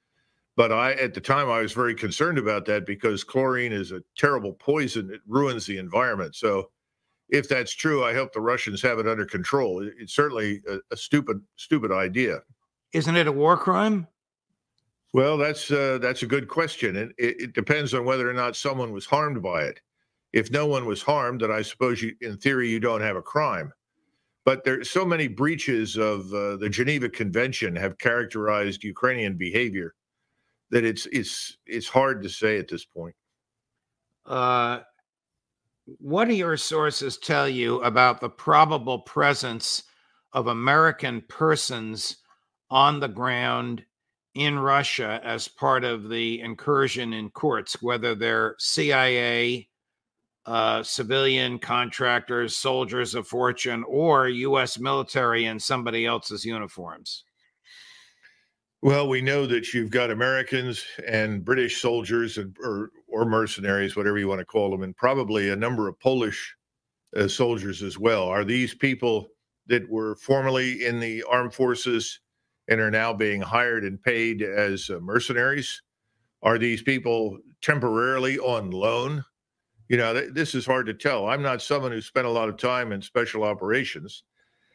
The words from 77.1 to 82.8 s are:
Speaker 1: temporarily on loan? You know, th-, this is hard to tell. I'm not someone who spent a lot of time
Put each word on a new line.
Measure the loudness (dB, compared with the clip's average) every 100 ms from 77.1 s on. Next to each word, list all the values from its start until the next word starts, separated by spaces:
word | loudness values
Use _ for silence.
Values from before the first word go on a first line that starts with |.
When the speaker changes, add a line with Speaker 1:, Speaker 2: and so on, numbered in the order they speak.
| 0 0 -4 -16 _
Speaker 1:
temporarily | 0 2 2 2 2 0 0 0
on | 0 -2 -2
loan? | -2 0 0 -2 -4 -8 _ _ _ _ _ 0
You | 2
know, | 2
th-, | 0 -2
this | -4 -2
is | -2 0
hard | 0 0
to |
tell. | -2 0 0 0
I'm | 0
not | 0 -2
someone | 0 -2 0
who | -6
spent | -2 0 2
a |
lot | 0 0
of | 0
time | 0 0